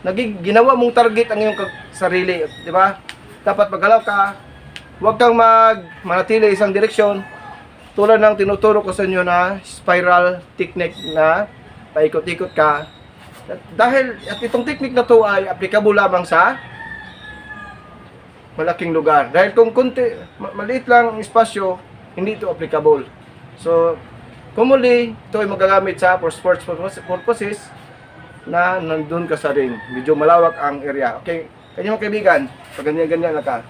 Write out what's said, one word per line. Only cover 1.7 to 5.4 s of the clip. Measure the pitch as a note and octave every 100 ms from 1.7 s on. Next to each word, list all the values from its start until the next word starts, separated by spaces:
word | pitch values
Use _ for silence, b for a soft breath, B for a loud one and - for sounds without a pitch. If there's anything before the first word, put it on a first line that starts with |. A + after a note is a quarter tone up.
| - -
sarili, | - F#3 F3+ F#3 F3 D3+ -
di | -
ba? | E3+ G3 G3 - - - -
Dapat | - G3+ G3+
magalaw | F#3+ G3 A3+
ka, | A3 G3+ G3 G3+ - - - - - -
huwag | G3 A3
kang | A#3+
mag-, | A#3